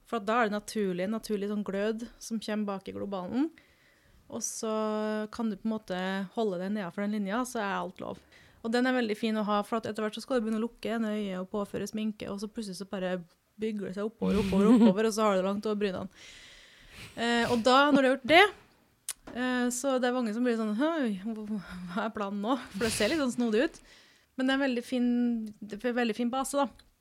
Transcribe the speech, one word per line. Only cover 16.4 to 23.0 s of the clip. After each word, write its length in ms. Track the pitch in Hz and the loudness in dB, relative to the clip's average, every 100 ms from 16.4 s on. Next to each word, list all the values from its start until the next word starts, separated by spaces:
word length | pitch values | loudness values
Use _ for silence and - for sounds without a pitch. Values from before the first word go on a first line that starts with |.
| - - - - - - - - | -20 -20 -20 -20 -20 -20 -14 -4
Eh, 300 | 233 233 226 | 0 2 2
og 120 | 240 | 2
da, 140 | 247 262 294 | 6 8 8
når 120 | 277 | 6
du 60 | 262 | 6
har 60 | |
gjort 140 | 269 233 | 2 6
det, 120 | 320 403 - - _ _ _ - - - | 8 8 4 -18 _ _ _ -14 -12 -10
eh, 320 | 233 254 247 247 | -4 0 2 0
så 200 | 247 277 254 | 0 0 2
det 120 | 247 | 2
er 40 | |
mange 200 | 254 226 220 | 2 0 0
som 80 | 247 | 2
blir 120 | 226 | 2
sånn, 160 | 220 208 | 0 2
«Høy, 400 | 302 330 240 185 | 2 2 0 -2
hva 800 | 214 214 214 214 - 185 180 180 214 | -4 -6 -6 -6 -6 -12 -8 -4 -4
er 80 | |
planen 280 | 214 196 202 | -4 -4 -2
nå?» 100 | 208 262 - | 0 0 -2
For 120 | 196 226 | -2 0
det 60 | |
ser 160 | - | 2